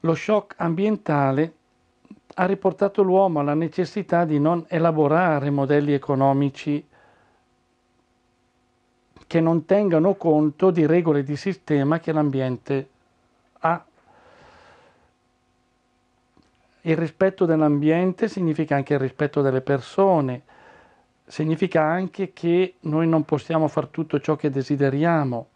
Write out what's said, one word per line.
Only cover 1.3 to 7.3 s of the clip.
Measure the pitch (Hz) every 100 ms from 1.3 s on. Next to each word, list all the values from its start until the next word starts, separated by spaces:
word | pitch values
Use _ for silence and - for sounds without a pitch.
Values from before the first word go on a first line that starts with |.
| 135 160 _ _ _ _ _ _ - _ -
ha | 185
riportato | 196 190 180 202 202
l'uomo | 190 185 196 156
alla | 143 151
necessità | 165 170 170 208 185 170
di | 170 151
non | 147 170 165
elaborare | 170 165 156 143 160 180 151 143
modelli | 143 135 147 147
economici | 143 - 135 135 139 143 135 - 147 - _ _ _ _